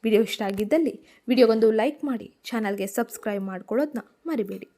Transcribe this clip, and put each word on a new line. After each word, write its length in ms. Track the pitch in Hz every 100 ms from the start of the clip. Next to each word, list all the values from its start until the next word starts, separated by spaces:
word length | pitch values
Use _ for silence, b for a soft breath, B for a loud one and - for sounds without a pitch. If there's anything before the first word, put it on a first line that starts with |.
ವಿಡಿಯೋ 180 | 226 214
ಇಷ್ಟ 200 | 220 -
ಆಗಿದ್ದಲ್ಲಿ 580 | 202 196 208 302 302 - b b -
ವಿಡಿಯೋಗೊಂದು 420 | 247 233 220 220
ಲೈಕ್ 340 | 220 269 302
ಮಾಡಿ, 300 | 285 240 - _
ಚಾನಲ್ಗೆ 420 | - 233 220 202 196
ಸಬ್ಸ್ಕ್ರೈಬ್ 580 | - 233 - - 202
ಮಾಡ್ಕೊಳ್ಳೋದನ್ನ 540 | 190 185 196 220 294 240 - _ 330
ಮರಿಬೇಡಿ. 420 | 302 196 196 -